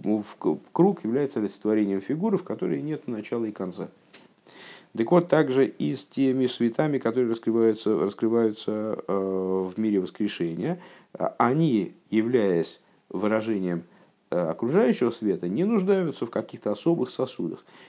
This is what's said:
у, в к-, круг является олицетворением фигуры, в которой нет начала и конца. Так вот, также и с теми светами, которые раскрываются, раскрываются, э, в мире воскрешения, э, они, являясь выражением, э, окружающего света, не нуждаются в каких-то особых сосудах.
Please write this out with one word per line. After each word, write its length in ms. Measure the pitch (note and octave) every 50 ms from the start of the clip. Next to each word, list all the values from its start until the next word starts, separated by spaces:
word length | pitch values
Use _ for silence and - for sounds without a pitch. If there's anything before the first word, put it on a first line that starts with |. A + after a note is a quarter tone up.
| -
у, 180 | G2 G#2+ G#2+
в 140 | G2+ - -
к-, 220 | - - - D#2 - - -
круг 320 | _ - E3+ G3+ F#3+ - -
является 360 | A2 A#2 C#3 D3 C#3 - A#2+
олицетворением 600 | G#2+ G2 - - - G#2+ G#2+ G#2+ G#2+ G2 G2 F#2+
фигуры, 360 | F#2+ - C#3+ D#3+ F#3+ A3+ G3+
в 80 | - -
которой 380 | - A2 - - F3+ D#3+ C#3
нет 260 | C#3+ D3+ D3+ C#3+ - B2+
начала 360 | A#2+ G#2+ G#2+ - B2 A#2+ A#2
и 80 | G#2+
конца. 360 | G#2 - F#2+ F#2 F2 G2 F2 - - _ _ _ - - - _ _ _ _ - - - - - - - - _ -
Так 160 | - A2+ -
вот, 180 | F3 F3 F3 F3
также 380 | - D#3 D#3 C3+ B2+ C3+ C3+
и 280 | G#2 - - D3 D3 C#3+
с 100 | B2+ -
теми 420 | - - C3+ C#3 C3+ B2+ C3 B2+
светами, 520 | B2 - - A#2 A#2 A2+ - D#3 D3+ C#3+ B2+
которые 320 | - A#2 A2+ B2+ B2 A2+
раскрываются, 680 | A2+ A2+ - A#2 A2+ A2+ A2+ A2+ G#2+ G#2+ - G#2 G#2+ D2+
раскрываются, 1000 | E2+ G2+ G2+ - A#2 A2 A#2 A2+ A2+ A2 G#2+ - - - G#2+ G#2+ G#2+ A2 - - - -
э, 640 | F#2+ G2 F#2+ F#2+ F#2+ F#2+ F#2 F#2 F#2+ F#2+ F#2 F#2 F2+
в 60 | A2
мире 200 | A2 A2 G#2 F#2+
воскрешения, 840 | F#2 E2+ - - G#2 G#2 - - F3 - E3 F3 E3+ E3 F3+ F3 - - - - - _ -
э, 160 | - - - - -
они, 560 | A#2 A#2+ C3 D#3 E3 D#3 A#2+ G#2 F2+ - - - _ _
являясь 680 | G#2 A2 A2 A#2 B2+ A#2+ G#2 G2 F2+ E2 D#2+ - - - _ _ _ _ _ _
выражением, 760 | - F#2 G#2 G#2 A2 A2 G#2+ A2+ A2 G2 F#2 F2+ F2 E2+ F2 - - _ - _ _ _ _ _
э, 80 | - F2
окружающего 720 | F2 D#2 - - A2+ A#2+ D3+ G3 A#3+ B3+ G#3+ - B2 A#2
света, 380 | A2+ - A2 G#2 F2+ E2+ F2 F2+
не 160 | F#2+ C3 F#3
нуждаются 640 | G#3+ A#3 G3+ F3+ G3 G3 F#3+ F3+ D#3 - - B2+
в 40 | A#2
каких-то 420 | - G#2+ A2 - - A2+ - G#2
особых 360 | G2+ - - E3 E3+ - B2+ -
сосудах. 560 | - - C3 B2+ - - - E2 - - - _ - - -